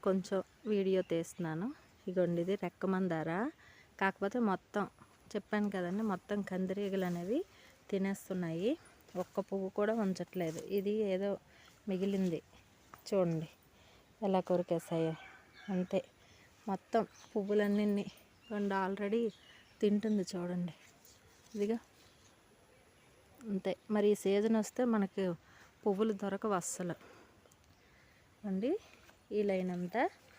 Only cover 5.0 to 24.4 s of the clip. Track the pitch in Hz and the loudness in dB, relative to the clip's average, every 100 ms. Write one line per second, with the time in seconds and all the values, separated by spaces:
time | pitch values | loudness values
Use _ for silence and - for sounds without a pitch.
5 | - - - 208 - 214 208 196 175 196 | -20 -20 -10 -10 -2 0 0 -2 -2 -2
6 | 220 185 - 208 196 185 185 196 202 196 | -2 -2 -2 -4 -2 -2 -2 -2 -2 0
7 | 180 175 180 277 - - - - - 196 | 0 -2 -2 -2 -4 -12 -20 -20 -4 0
8 | 196 202 - 180 170 165 214 320 - - | 0 -2 -4 -4 -2 0 0 0 -6 -20
9 | - 180 - - 190 196 190 208 208 226 | -10 -8 -6 -4 -4 -4 -4 0 0 2
10 | 190 185 175 185 165 165 - 196 196 214 | 0 -2 -4 -4 -4 -4 -4 -2 0 0
11 | 202 185 202 - - - - - - 185 | 0 0 0 -4 -8 -20 -20 -12 -4 -2
12 | 202 196 185 160 - - - - - - | 0 2 0 0 -6 -20 -20 -20 -20 -18
13 | - 196 170 160 156 - - - - - | -2 2 2 2 -4 -12 -20 -20 -20 -20
14 | - - 202 190 175 180 175 170 - 165 | -20 -4 2 2 4 2 2 -2 0 0
15 | 160 160 - - - - - 185 180 190 | 0 -2 -10 -20 -20 -14 -4 -2 0 -2
16 | - - - - - - 214 190 - 226 | -2 -12 -20 -20 -20 -12 -6 -6 0 0
17 | - - - 214 196 208 208 202 208 202 | 0 -6 -8 -4 0 2 4 2 2 0
18 | 202 - - - - 208 202 196 190 196 | -2 -10 -20 -20 -8 -4 0 0 0 -2
19 | 202 226 226 - - - - - 208 208 | -2 0 0 -4 -18 -20 -20 0 2 2
20 | 220 214 180 180 175 180 175 - - - | 2 0 0 -4 -4 -2 -4 -6 -20 -20
21 | - - - - - 214 202 233 - - | -20 -20 -20 -20 -10 -4 -2 -2 -6 -20
22 | - - - - - - - - - - | -20 -20 -20 -20 -20 -20 -20 -20 -20 -20
23 | - - - - 226 190 190 - - 208 | -20 -20 -20 -14 -6 -4 -2 -4 -2 2
24 | 208 202 190 202 | 4 4 2 2